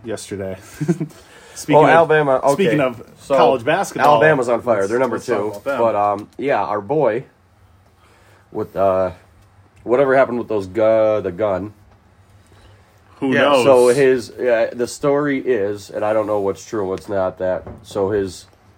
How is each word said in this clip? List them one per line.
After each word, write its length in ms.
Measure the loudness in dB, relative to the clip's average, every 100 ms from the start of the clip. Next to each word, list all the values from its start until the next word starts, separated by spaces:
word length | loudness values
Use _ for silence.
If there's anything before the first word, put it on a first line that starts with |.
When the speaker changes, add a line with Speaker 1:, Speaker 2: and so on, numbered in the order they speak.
Speaker 1:
yesterday? 520 | -12 -12 -10 -10 -10 -12
<laughs> 960 | -16 -6 -4 -4 -6 -12 -20 -20 -20
Speaking 220 | -12 2 4
Speaker 2:
Oh, 80 |
Speaker 1:
of, 40 | 6
Speaker 2:
Alabama, 420 | 4 4 2 2 0
okay. 100 | 0
Speaker 1:
speaking 260 | 0 0 0
of 280 | -2 -4 -16 -20
Speaker 2:
So, 160 | -2 2
Speaker 1:
college 280 | 4 2
basketball, 500 | 0 -2 -4 0 2 4
Speaker 2:
Alabama's 320 | 4 2 0
on 120 | -2
fire. 180 | 0 -2
Speaker 1:
let's, 100 | 0
Speaker 2:
They're 80 | 0
number 180 | -2 -4
Speaker 1:
let's 100 | -4
talk 100 | -4 -4
Speaker 2:
two. 40 | -8
Speaker 1:
about 40 |
them. 140 | -6 -2
Speaker 2:
But, 160 | 0
um, 340 | 0 0 -2 -8 -8
yeah, 260 | -4 -2
our 180 | -2 -6
boy 440 | -4 0 0 -2 -8 _ _ _ _ _ _ _ _ _ _ _ _
with, 240 | -10 -8 0
uh, 360 | 0 2 -2 -6 _ _ _ _ _ _
whatever 320 | -2 0 2 2
happened 220 | 2 -2
with 100 | -4
those 180 | -6 -4
gu-, 540 | 0 2 4 2 0
the 80 | -4
gun. 400 | -4 -2 -2 -6 -14 _ _ _ _ _ _ _ _ -20 _ _ _ _ -6
Speaker 1:
Who 120 | -2
Speaker 3:
Yeah. 100 | 0
Speaker 1:
knows? 220 | 2 4
Speaker 2:
So 240 | 6 6 6
his, 420 | 4 4 2 -4
uh, 380 | -6 0 0 0
the 160 | -4 -6
story 500 | -2 0 0 0 -2
is, 520 | -2 -2 -2 -6 -10
and 140 | -4
I 80 | -2
don't 140 | 0 0
know 140 | -2
what's 240 | -2 -6 -8
true 140 | -6
and 80 | -4
what's 200 | -6 -6
not, 300 | -4 -4 -4
that 280 | -4 -4 -8 -18
so 280 | -10 -4 -2
his 360 | -2 -4 -8 -20 _ _